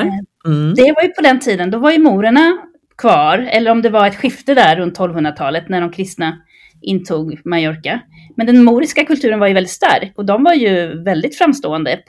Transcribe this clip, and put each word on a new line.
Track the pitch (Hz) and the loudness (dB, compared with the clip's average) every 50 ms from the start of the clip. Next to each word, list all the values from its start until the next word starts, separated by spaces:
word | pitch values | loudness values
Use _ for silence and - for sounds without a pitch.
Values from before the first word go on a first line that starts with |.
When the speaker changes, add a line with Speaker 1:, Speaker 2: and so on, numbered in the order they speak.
| 180 | -2
Speaker 1:
Eh, | 185 196 196 196 - _ _ - | -2 -4 -6 -10 -12 _ _ -4
Speaker 2:
Mm. | 165 156 147 151 156 175 | -2 -2 0 0 0 2
Speaker 1:
det | 247 254 285 311 | 4 4 4 4
var | 311 339 | 2 0
ju | 359 | -2
på | - - | -2 0
den | 311 277 254 254 | 2 2 2 2
tiden, | - 240 202 180 175 185 | 0 -2 -2 -2 -2 -4
då | 208 233 | -4 0
var | 247 302 | 0 2
ju | 330 311 | 4 4
morerna | 311 294 196 196 208 226 240 285 330 339 359 359 - - _ _ _ _ _ - | 4 4 4 2 0 2 4 4 4 2 2 -2 -6 -16 _ _ _ _ _ -4
kvar, | - 233 180 151 147 151 175 208 | 0 2 2 4 2 2 0 0
eller | 247 247 - 226 233 226 | -2 -2 -2 0 2 2
om | 226 233 | 0 2
det | 220 226 | 0 0
var | 208 214 202 202 | 2 2 2 0
ett | 202 | 0
skifte | - - 247 - - - - 277 | -2 -4 -6 -6 -4 -4 -2 2
där | 254 214 160 160 | 4 4 4 4
runt | 180 180 170 175 | 2 0 -4 -4
tolvhundratalet | - 185 170 165 170 151 147 147 - 156 139 156 170 165 - | -4 -6 -4 -2 -2 -4 -4 -4 -6 -6 -4 -4 -6 -6 -4
när | 190 180 | -4 -4
de | 175 170 | -4 -4
kristna | 170 185 190 190 - - 175 160 165 165 _ _ _ _ _ _ _ _ | -6 -8 -10 -10 -8 -6 -6 -6 -6 -8 _ _ _ _ _ _ _ _
intog | - 196 190 185 180 - 180 156 156 160 147 - - | -8 -4 -4 -4 -4 -4 -6 -6 -6 -6 -10 -10 -8
Mallorca. | 175 175 170 160 156 160 160 - 139 170 240 - _ _ - - - - - | -6 -4 -2 -2 -2 -4 -6 -8 -8 -8 -8 -10 _ _ -20 -20 -16 -8 -4
Men | 226 240 | 0 4
den | 240 247 240 | 6 6 6
moriska | 233 233 240 330 - - - 320 | 6 4 2 0 -2 -2 -2 -2
kulturen | - 320 285 - 226 214 208 | 0 -2 -2 0 0 0 0
var | 202 196 | 0 2
ju | 190 | 2
väldigt | 190 185 185 | 0 0 -2
stark | - - 392 330 - - - 190 - | -4 -2 0 0 0 0 -2 -6 -12
och | - 208 | -8 -4
de | 196 202 226 285 | -2 0 2 2
var | 349 349 | 2 2
ju | 294 240 202 190 175 175 165 - 165 170 | 2 2 0 0 0 -2 -4 -8 -8 -4
väldigt | 196 180 160 190 294 - - | -4 -4 -2 -2 -4 -2 0
framstående | 359 320 - 185 - 156 156 160 156 131 131 - - | 0 0 0 0 -2 -6 -6 -4 -4 -4 -4 -6 -6